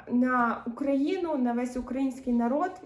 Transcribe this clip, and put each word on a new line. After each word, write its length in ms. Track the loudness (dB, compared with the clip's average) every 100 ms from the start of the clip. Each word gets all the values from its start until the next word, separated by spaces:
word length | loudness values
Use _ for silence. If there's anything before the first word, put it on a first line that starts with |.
| -2
на 560 | 2 4 4 2 0 -6
Україну, 680 | -4 0 2 2 0 0 0
на 160 | 0
весь 240 | 0 -2 -4
український 560 | -4 -2 -2 -2 0
народ, 380 | 2 2 2 0 -4